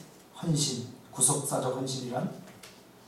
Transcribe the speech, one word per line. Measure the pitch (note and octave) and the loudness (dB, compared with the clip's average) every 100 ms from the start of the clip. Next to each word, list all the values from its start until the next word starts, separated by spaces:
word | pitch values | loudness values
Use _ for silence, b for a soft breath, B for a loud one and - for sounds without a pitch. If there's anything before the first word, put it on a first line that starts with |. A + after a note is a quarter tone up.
| - - - - | -14 -20 -20 -4
헌신, | F3 D3 - - A2+ - - | 2 4 2 0 -6 -12 -12
구속사적 | - D3 C#3+ - C3+ - C3 | 2 4 4 2 0 0 0
헌신이란 | C3+ - B2 A#2+ F#3 - - - - - - - | -2 -4 -4 -2 -2 -4 -14 -18 -20 -20 -20 -20